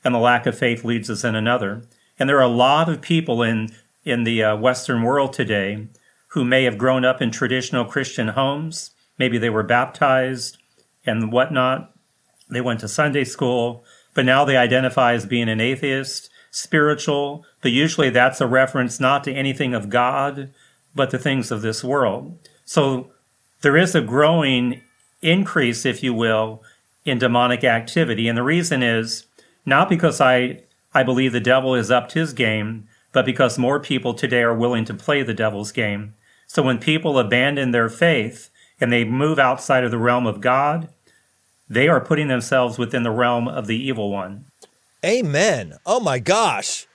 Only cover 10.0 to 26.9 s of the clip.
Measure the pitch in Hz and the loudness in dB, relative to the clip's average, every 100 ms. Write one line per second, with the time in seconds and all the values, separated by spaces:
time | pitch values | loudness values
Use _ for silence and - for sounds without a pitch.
10 | 143 131 131 127 - - _ _ _ _ | 2 2 0 -6 -10 -14 _ _ _ _
11 | - 110 110 117 131 135 127 135 - _ | -4 -2 0 0 0 0 0 -2 -8 _
12 | _ _ _ _ _ 120 123 113 113 - | _ _ _ _ _ -6 -4 -4 -4 -2
13 | 151 139 127 - 127 123 120 117 _ _ | 0 0 -4 -4 -2 0 -2 -6 _ _
14 | _ - 127 135 - 131 123 127 127 135 | _ 0 4 4 4 4 4 2 2 2
15 | 123 120 101 120 113 110 117 131 143 135 | 2 2 -2 -2 0 0 -2 -2 -2 -4
16 | 135 - - _ _ - - 156 151 147 | -4 -10 -14 _ _ -12 -2 2 2 0
17 | - 143 143 147 _ _ 131 120 160 165 | -2 -2 -4 -8 _ _ 0 2 0 2
18 | 135 123 131 131 127 131 131 139 123 - | 2 4 2 2 0 2 2 0 -4 0
19 | 131 143 143 131 139 131 135 120 101 123 | 0 0 -2 -4 -4 -2 -4 -4 -2 0
20 | 123 139 143 139 135 _ _ _ _ - | 0 0 -4 -6 -14 _ _ _ _ -4
21 | 131 127 147 135 110 113 110 110 127 143 | -2 -2 -2 -2 -2 -4 -4 -4 -2 0
22 | 113 107 139 175 _ _ - - 139 127 | 0 -2 -10 -18 _ _ -4 0 2 0
23 | 127 _ _ _ _ _ 147 147 180 175 | -6 _ _ _ _ _ 2 4 4 2
24 | 110 131 151 170 143 127 123 - _ _ | 0 2 4 4 2 0 0 -6 _ _
25 | _ _ 156 180 190 - 123 117 131 117 | _ _ 0 2 2 0 0 0 -2 -2
26 | 131 113 113 110 110 110 - _ _ | -2 0 2 2 0 -6 -20 _ _